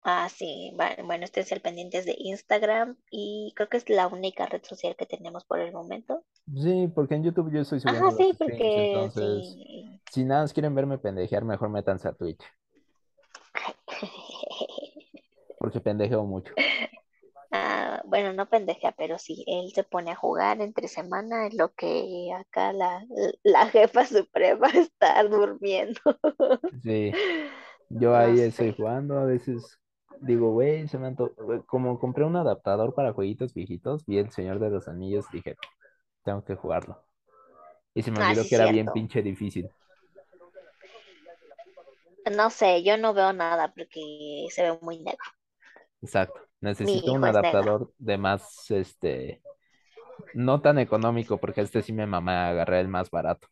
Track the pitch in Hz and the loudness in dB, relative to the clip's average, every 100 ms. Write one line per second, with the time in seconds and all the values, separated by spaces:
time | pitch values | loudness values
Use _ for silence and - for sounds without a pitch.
0 | - 180 180 - 170 147 185 175 170 - | 0 -2 -2 -6 -12 -10 -14 -4 -4 -4
1 | 175 170 175 - 190 196 180 175 180 180 | -8 -8 -6 -6 -4 -4 -6 -8 -6 -6
2 | 180 - 190 196 - 208 214 220 233 247 | -4 -6 -6 -10 0 0 2 2 0 -6
3 | _ 226 208 208 214 - 208 240 - 202 | _ -10 -8 -8 -12 -6 -2 -2 2 2
4 | 180 180 190 - 180 - - 190 175 180 | 2 -2 -8 -4 -6 -6 -10 -8 -8 -6
5 | 185 - 170 175 - 170 170 175 170 196 | -8 -10 -12 -16 -6 -4 -4 -8 -12 -12
6 | 233 285 _ _ - 135 156 185 180 165 | -8 -10 _ _ -12 -4 0 2 0 0
7 | 139 151 160 170 160 151 143 285 - 359 | 0 0 0 0 -2 -2 -2 -2 0 2
8 | 370 - 381 359 311 233 226 208 208 196 | 2 4 2 4 -2 0 0 2 2 0
9 | 196 208 208 202 185 180 - - - - | -2 -2 -2 -2 -4 -18 -20 -18 -18 -20
10 | - - 131 139 151 - 151 139 139 135 | -8 -4 2 2 2 0 -2 0 0 -2
11 | 104 95 90 101 113 101 107 104 101 95 | -4 -4 -2 -2 -2 -4 -2 -2 -2 -2
12 | - - 85 80 - _ _ _ _ _ | -4 -6 -8 -8 -14 _ _ _ _ _
13 | _ _ _ - _ - - - - - | _ _ _ -20 _ -8 -8 -12 -14 -10
14 | 208 - - - - - - - - - | -10 -12 -18 -12 -12 -8 -8 -8 -14 -18
15 | - - _ _ _ - - 120 110 104 | -20 -20 _ _ _ -6 -4 -2 -2 0
16 | 104 117 104 95 95 - 285 - - - | 0 0 -2 -6 -8 -2 0 0 -6 -12
17 | _ _ 392 - - - - 202 - - | _ _ _ -20 -6 -4 -2 -2 -2 -6
18 | - 196 202 190 202 226 190 170 175 - | -2 0 0 -4 0 0 2 -2 -2 -4
19 | 160 165 - 160 - 180 180 196 190 180 | -8 -8 -10 -12 -6 -6 -4 -4 -2 -4
20 | 170 180 175 165 196 214 208 220 - - | -6 -4 -4 0 0 0 -2 -6 -10 -10
21 | 180 185 220 233 214 220 165 - 170 170 | -6 -6 -4 -4 -4 0 -2 0 -4 -2
22 | 190 180 175 185 190 - 196 196 180 180 | -4 -8 -8 -10 -8 -2 -2 0 -2 -2
23 | 226 233 202 - - - 220 226 214 240 | -8 -4 -2 2 6 8 8 8 8 6
24 | 254 214 - - 185 220 254 349 330 _ | 4 2 2 2 2 4 4 6 4 _
25 | 185 - 208 208 208 202 196 190 208 233 | 4 6 4 4 2 0 -2 -2 -2 0
26 | - 247 311 - 277 254 339 127 113 110 | 0 2 0 2 4 4 0 -6 -2 0
27 | 104 349 403 339 294 - - - _ 117 | 0 0 -2 -2 -6 -12 -20 -20 _ 2
28 | 120 120 117 120 117 113 117 104 107 123 | 6 8 8 6 4 2 0 0 -2 -2
29 | 143 139 135 127 120 120 117 _ _ _ | -2 -2 0 0 -2 -8 -8 _ _ _
30 | _ - 131 117 117 110 135 156 151 131 | _ -12 0 4 4 4 4 2 -2 -6
31 | 131 127 123 - 113 120 - 127 127 123 | -8 -4 -4 -4 -6 -6 -2 -2 -2 -2
32 | 131 127 151 175 156 98 - 101 113 131 | -4 0 0 2 0 0 0 0 0 0
33 | 135 104 98 107 101 - 90 87 - 151 | -2 0 -4 -2 -6 -8 -10 -8 -6 -6
34 | - 101 104 - 92 95 107 98 - 85 | -2 0 0 -4 -6 -2 -2 -2 -6 -10
35 | 95 104 - 85 80 - - _ _ _ | -4 -4 -4 -10 -12 -14 -18 _ _ _
36 | _ _ - 101 - 98 85 82 - - | _ _ -8 -6 -6 -8 -2 -4 -4 -18
37 | _ _ _ _ _ - - - _ - | _ _ _ _ _ -20 -20 -20 _ -6
38 | 110 110 104 107 110 120 110 110 110 110 | -4 0 0 2 2 4 6 4 0 -4
39 | 110 120 104 95 104 - 90 _ _ _ | -4 -4 -4 -4 -8 -8 -10 _ _ _
40 | _ - _ _ 175 - 247 _ - - | _ -20 _ _ -20 -20 -20 _ -20 -20
41 | - 339 151 - _ - - - - _ | -20 -20 -20 -20 _ -20 -20 -20 -20 _
42 | _ _ - 208 220 226 202 180 180 214 | _ _ -4 2 2 4 6 6 6 4
43 | 220 202 190 190 170 165 156 - 165 - | 4 4 4 2 2 2 0 -4 -14 -12
44 | 151 151 151 147 165 180 175 165 165 165 | -14 -12 -12 -10 -8 -2 0 0 -8 -10
45 | 160 - - _ _ _ - - _ _ | -10 -10 -12 _ _ _ -20 -20 _ _
46 | - - 95 - - _ 101 101 101 95 | -4 0 0 -4 -20 _ -6 -2 0 0
47 | 92 135 127 107 101 156 104 107 127 _ | 2 2 4 4 4 4 2 0 -2 _
48 | 113 101 98 98 - - - 104 92 _ | -4 0 2 0 -2 -20 -4 -2 -2 _
49 | 87 65 65 - - - _ _ _ - | -4 -4 -6 -12 -18 -20 _ _ _ -20
50 | - - - - 123 143 147 147 120 110 | -20 -20 -12 -2 2 4 6 4 4 2
51 | 117 117 113 104 - 101 104 113 104 110 | 2 0 -2 -2 -2 -4 -2 -2 -2 -4
52 | 107 92 87 90 87 85 85 90 92 95 | -2 -2 0 0 0 0 2 2 2 -2
53 | 92 82 78 87 _ | -2 -2 -2 -4 _